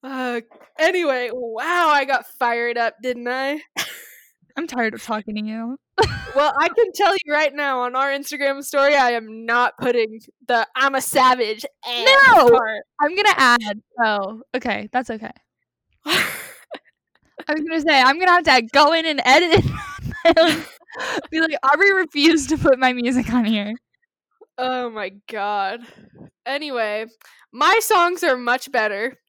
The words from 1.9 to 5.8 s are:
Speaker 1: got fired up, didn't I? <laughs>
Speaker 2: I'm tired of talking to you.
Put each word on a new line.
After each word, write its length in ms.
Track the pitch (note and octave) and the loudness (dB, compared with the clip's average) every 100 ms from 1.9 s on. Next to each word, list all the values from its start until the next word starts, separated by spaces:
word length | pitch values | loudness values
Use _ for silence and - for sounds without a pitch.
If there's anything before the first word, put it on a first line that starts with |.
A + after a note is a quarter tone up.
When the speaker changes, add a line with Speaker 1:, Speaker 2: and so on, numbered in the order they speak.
| D4 C#4 | 2 2
Speaker 1:
got 200 | C4+ - - | -2 -2 -4
fired 380 | B3 A#3 A#3+ A#3 | -2 0 -2 -2
up, 160 | A3+ _ | -4 _
didn't 260 | B3 A#3+ A#3+ | -6 -6 -6
I? 320 | B3+ C4+ D4+ - - | -4 -4 -6 -10 -12
<laughs> 800 | - - - - _ _ _ - | -12 -14 -20 -20 _ _ _ -12
Speaker 2:
I'm 80 | E4 | -8
tired 260 | B3+ A3+ | -4 -6
of 100 | A3 | -6
talking 320 | - A3 G#3+ G#3 | -8 -8 -8 -10
to 60 | |
you. 340 | G#3+ A3 A#3 C4+ | -8 -8 -10 -12